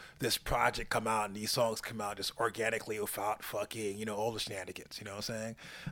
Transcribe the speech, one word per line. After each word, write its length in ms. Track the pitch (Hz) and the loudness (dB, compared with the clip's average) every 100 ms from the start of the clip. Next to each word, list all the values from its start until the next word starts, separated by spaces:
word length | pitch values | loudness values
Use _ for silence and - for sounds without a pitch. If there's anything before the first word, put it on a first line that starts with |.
| - - | -10 -4
this 180 | 120 - | 0 2
project 520 | - 127 120 - - | 2 4 6 4 0
come 180 | 117 110 | 0 4
out 180 | 110 104 | 4 2
and 80 | |
these 160 | 101 107 | 0 0
songs 300 | - 117 110 | 4 4 2
come 200 | - 113 | -4 -4
out 180 | 101 101 | -4 -2
just 200 | 95 - | -4 2
organically 600 | 113 104 - 113 110 107 | 0 2 0 0 0 -2
without 420 | 104 - 98 - | -2 0 0 0
fucking, 560 | - - 101 113 107 98 | -2 -2 -2 -2 -2 -2
you 60 | |
know, 100 | 110 | -2
all 160 | 104 110 | 0 0
the 80 | 110 | 0
shenanigans, 600 | - 101 90 90 - - | -2 -4 -6 -10 -12 -10
you 60 | 104 | -8
know 40 | 101 | -6
what 120 | 104 | -4
I'm 80 | 113 | -4
saying? 200 | 113 117 - - - | -4 -8 -12 -10 -6